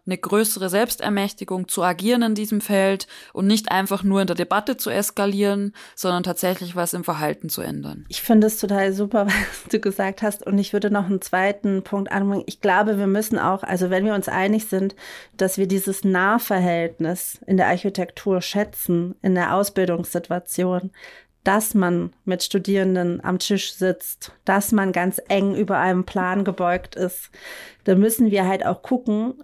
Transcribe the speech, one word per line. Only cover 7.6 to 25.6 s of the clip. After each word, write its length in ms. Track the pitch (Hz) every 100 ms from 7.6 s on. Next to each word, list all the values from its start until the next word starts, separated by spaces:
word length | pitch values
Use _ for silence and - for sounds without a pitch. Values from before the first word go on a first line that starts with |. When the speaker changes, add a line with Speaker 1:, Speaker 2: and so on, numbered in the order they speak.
Speaker 1:
ändern. 420 | - 147 139 - -
Speaker 2:
Ich 140 | -
finde 240 | - 220 214
es 120 | 214
total 340 | 196 202 196
super, 340 | 190 202 220 202
<laughs> 0 |
was 380 | - - - -
du 100 | 220
gesagt 420 | 202 196 196 196
hast. 240 | 214 208 -
Und 100 | 196
ich 140 | 190
würde 200 | 208 208
noch 140 | 208 185
einen 140 | 185
zweiten 600 | - 185 196 202 202 190
Punkt 300 | - 202 190
anbringen. 320 | 196 196 202 -
Ich 140 | -
glaube, 360 | 202 185 214 202
wir 120 | 196
müssen 320 | 202 220 220
auch, 240 | 170 190
also 260 | - 180 180
wenn 140 | 185
wir 100 | 214
uns 140 | 202 -
einig 400 | 185 202 220 220
sind, 260 | 190 190 - - - - -
dass 220 | 185 190
wir 80 | 185
dieses 380 | 196 196 190
Nahverhältnis 1400 | 196 180 196 233 - 190 180 170 165 - 160 180 - - -
in 80 | 185
der 100 | 135
Architektur 720 | 180 196 196 175 - 202 185
schätzen, 760 | - 202 214 - - 170 175 -
in 140 | 190
der 180 | 180 175
Ausbildungssituation, 1400 | 185 202 196 180 170 - 175 - 180 - - 185 180 190 - - - _ _
dass 320 | 190 208 214
man 400 | 202 180 175 175 -
mit 180 | 190 180
Studierenden 800 | - 196 196 196 190 180 175 -
am 160 | - 185
Tisch 360 | - 196 -
sitzt, 580 | - 185 180 - - - - -
dass 260 | 196 202
man 200 | 208 190
ganz 280 | 175 185 - -
eng 260 | 196 196
über 220 | 190